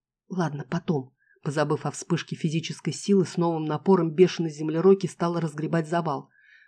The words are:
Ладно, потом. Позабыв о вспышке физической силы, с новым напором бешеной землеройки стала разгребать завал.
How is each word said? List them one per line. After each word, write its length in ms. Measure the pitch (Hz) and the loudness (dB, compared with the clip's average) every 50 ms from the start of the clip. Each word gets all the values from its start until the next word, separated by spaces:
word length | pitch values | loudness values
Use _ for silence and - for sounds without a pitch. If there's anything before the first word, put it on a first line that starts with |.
| _ _ _ _ _ - | _ _ _ _ _ -8
Ладно, 380 | 185 180 165 147 147 143 - - | -4 -4 -4 -4 -4 -8 -8 -6
потом. 460 | - 170 - - 160 135 127 - _ _ _ _ _ _ | -6 -4 -2 -2 -2 -2 -4 -8 _ _ _ _ _ _
Позабыв 440 | - 156 135 156 147 147 151 143 - | -8 -4 -2 -2 0 0 0 -2 -2
о 40 | 147 | -8
вспышке 440 | - - - - 175 - - - 160 | -8 -8 -4 -2 -2 -2 -2 -6 -8
физической 580 | - - 156 151 170 160 - 147 - - 160 | -4 -4 -2 -2 -2 -4 -6 -10 -6 -6 -8
силы, 340 | - - - 196 202 190 165 | -6 -6 0 2 4 4 4
с 100 | - - | 2 0
новым 280 | 175 170 170 165 156 156 | -2 0 0 0 -2 -4
напором 460 | 151 151 147 - 196 190 170 165 165 | -4 -4 -2 2 4 4 4 4 0
бешеной 400 | 151 165 180 170 - - 165 160 | 6 6 6 6 6 -2 -6 -6
землеройки 560 | 147 147 156 156 156 165 180 190 196 196 175 | -4 -6 -6 -4 -2 4 6 6 6 6 2
стала 340 | 156 - - 170 170 170 170 | -6 -4 -2 -2 -2 0 -2
разгребать 480 | 165 156 147 151 156 147 165 165 156 151 | -4 -4 -4 -6 -4 -2 -2 -2 -2 0
завал. 420 | 170 170 165 160 139 135 - _ _ _ _ _ - - - | -2 -2 0 -2 -4 -6 -8 _ _ _ _ _ -20 -20 -20